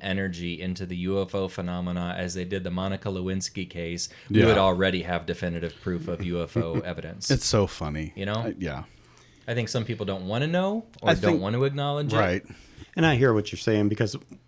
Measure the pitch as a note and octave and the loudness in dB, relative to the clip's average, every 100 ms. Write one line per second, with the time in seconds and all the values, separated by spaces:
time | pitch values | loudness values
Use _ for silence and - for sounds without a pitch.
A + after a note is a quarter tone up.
0 | F#2+ F#2+ F#2+ F2 F2 D#2+ F#2 F2+ F2+ F2+ | -4 -2 -4 -4 -6 -6 -6 -6 -6 -4
1 | F2+ G2 F#2 G2 F#2 - F2+ F2+ F2+ F2 | -2 0 0 -2 -4 -4 -6 -4 -4 -2
2 | F2 F2+ F2+ F2+ F2+ G2 F2 F2+ F#2+ F#2+ | -4 -4 -6 -6 -4 -4 -4 -4 -2 -4
3 | G#2 F#2 F#2 F#2+ - G2 F2+ F2 E2+ F2 | -4 -4 -2 -4 -4 -6 -8 -6 -6 -6
4 | - - - G#2+ G#2 G2+ F#2+ F2+ F#2+ F2+ | -8 -10 2 6 8 6 4 4 2 2
5 | F2 E2+ E2+ E2+ F2+ E2+ E2 - G2 F2 | -2 -4 -4 -4 -2 -2 -6 -6 -4 -4
6 | E2 E2+ F2+ F2 E2 - E2 E2 F2 E2 | -4 -4 -2 -2 -2 -2 -2 -2 -4 -6
7 | D#2+ F2 - C3 - A2+ F#2+ - D#2 D2+ | -10 -6 0 0 2 2 2 -2 -4 -4
8 | D#2 - G2 A2 A#2 - E2+ C#2 - - | -6 -6 -4 -4 -4 -4 -6 -6 -10 -18
9 | - - - _ - A#2 A2+ B2+ A2+ A2 | -20 -20 -20 _ -6 -4 -2 -2 -4 -4
10 | G2+ F#2+ F#2 A2+ D3+ F3 F#3+ A3 - - | -4 -4 -2 -2 0 0 0 -2 -6 -2
11 | A3+ G#3 G#2 E3 G2 A#2+ C3+ C#3 C#3+ C#3+ | 2 4 4 2 2 2 0 0 -2 -2
12 | D3 A2 F#2+ F#2 - - - - - - | 0 2 4 2 -4 -18 -20 -20 -8 2
13 | D#3+ B2 C3 G#2+ G#2 - - G#2+ G#2 G#2 | 4 6 6 6 2 -2 2 4 4 2
14 | G#2+ - - - | -2 -4 -14 -20